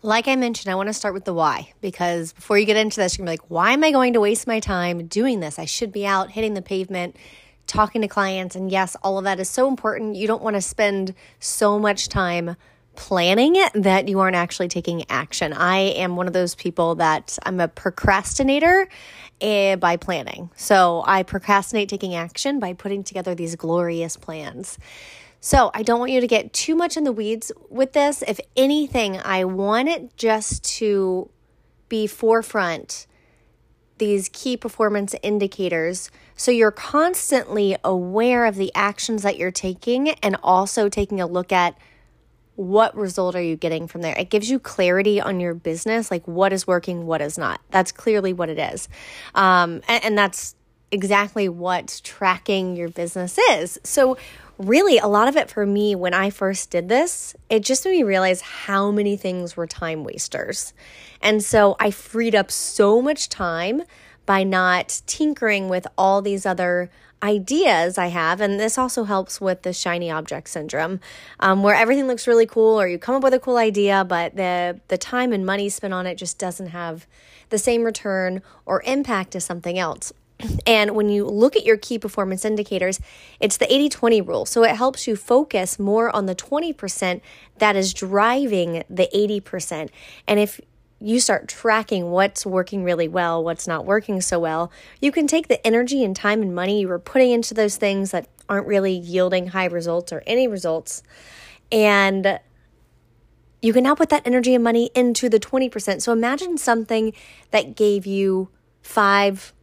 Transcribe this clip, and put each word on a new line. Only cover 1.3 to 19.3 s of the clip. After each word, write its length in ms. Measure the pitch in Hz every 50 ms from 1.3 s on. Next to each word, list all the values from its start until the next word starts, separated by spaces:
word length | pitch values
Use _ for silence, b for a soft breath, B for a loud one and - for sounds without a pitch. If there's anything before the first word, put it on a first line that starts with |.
| 175
why, 400 | 165 160 151 131 - 143 - _ _
because 500 | - 196 180 - 180 175 170 170 165 165
before 240 | - - - - 214
you 80 | 202 214
get 140 | 208 208 214
into 200 | 220 214 208 220
this, 200 | 190 180 - -
you're 80 | 190
gonna 100 | 170 165
be 60 | 160
like, 80 | - _
"Why 220 | 170 165 180 214
am 120 | 254 285 311
I 60 | 311
going 240 | 285 269 254 247 240
to 60 | 233
waste 260 | 208 208 226 214 -
my 120 | 247 226 220
time 480 | 214 - 196 180 175 175 175 170 170
doing 340 | 165 - 208 233 269 247 202
this? 180 | 170 151 147 -
I 80 | 165
should 260 | 151 - - 240 208
be 140 | 185 208 202
out 240 | 202 196 190 190 190
hitting 240 | - 220 220 220 208
the 80 | 190
pavement, 540 | 185 - 196 190 190 185 196 180 175 175 - B B B B B B B B B B
talking 340 | - - - 214 214 - 226
to 80 | 214 196
clients." 480 | - 208 196 190 190 190 185 180 -
And 160 | 185 190 190
yes, 240 | 190 190 185 180 - -
all 160 | - 196 196 196
of 60 | 190
that 140 | 196 190 180
is 100 | 190 -
so 180 | - - 254 277
important. 480 | 262 247 - 220 - - 226 214 208
You 100 | 185 208
don't 160 | 214 220 226
wanna 200 | 233 220 208 202
spend 520 | 185 - - - 214 202 196 196 190 190 190 b b b b b
so 400 | - - - - 220 208 208 208
much 300 | 208 208 202 202 - -
time 480 | - 202 185 175 175 175 170 170 175 b b b b b b b _
planning 600 | - - - 190 180 170 175 190 220 254 302 349
it 160 | 381 392 - -
that 340 | 214 190 196 190 196 - 202
you 120 | 196 190
aren't 160 | 190 185 185
actually 320 | 175 175 175 - - 185 175
taking 360 | - 180 165 175 170 165 156 -
action. 420 | - 123 139 - - - 190 151
I 280 | - 147 175 175 185 190
am 360 | 196 196 - - 185 180 180
one 100 | 180 180
of 60 | 185
those 220 | 170 185 180 175 -
people 400 | - - 180 170 - 170 165 170
that 440 | 160 170 156 156 - - - - -
I'm 180 | - - 185 180
a 80 | 170 165
procrastinator, 1200 | _ - - 190 175 - - 214 196 190 202 - - - 277 262 277 294 311 339 359 392 381 381 B B B B B B B B